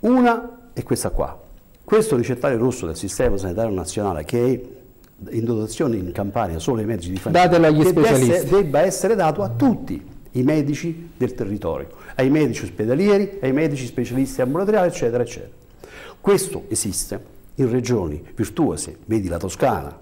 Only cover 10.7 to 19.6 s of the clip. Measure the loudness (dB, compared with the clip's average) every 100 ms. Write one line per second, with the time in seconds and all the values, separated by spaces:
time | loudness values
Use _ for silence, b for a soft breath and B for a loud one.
10.7 | -2 -6 -8 -14 -4 -4 -2 -4 -4 -4
11.7 | -4 -8 B B 0 2 4 2 0 -8
12.7 | -4 0 2 4 4 2 -2 -2 2 0
13.7 | -2 -6 -4 -2 -2 -2 0 -2 0 2
14.7 | 2 2 0 -2 0 -4 -6 -16 -20 -20
15.7 | -20 B B B B 2 2 2 -8 -6
16.7 | -4 -4 -6 -6 -10 -12 -20 -16 -2 0
17.7 | 0 0 0 0 -6 B -6 -4 0 0
18.7 | 0 -8 -12 -2 -2 -2 -4 -6 -2